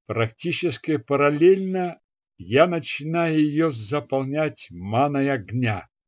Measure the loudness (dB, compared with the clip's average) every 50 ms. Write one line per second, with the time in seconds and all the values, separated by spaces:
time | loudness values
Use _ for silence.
0 | _ -8 -2 -2 -2 -2 -4 -8 -6 -6 -4 -2 -2 -4 -4 -4 -4 -2 -2 -2
1 | -2 -2 0 2 2 2 4 6 6 6 6 6 2 -4 -2 -2 -4 -4 -8 -12
2 | _ _ _ _ _ _ _ -20 -8 0 4 4 4 4 2 -4 -4 -6 -10 -8
3 | -6 -4 -2 0 0 2 2 2 2 2 2 0 0 0 0 -4 -6 -4 -4 -4
4 | -4 -2 -2 -2 -2 -2 -2 -2 -2 -2 -4 -8 -16 -16 -14 -12 -8 -2 0 0
5 | 0 2 2 0 0 0 -2 -2 -4 -4 -4 -2 0 0 -2 -2 -6 _ _ _
6 | _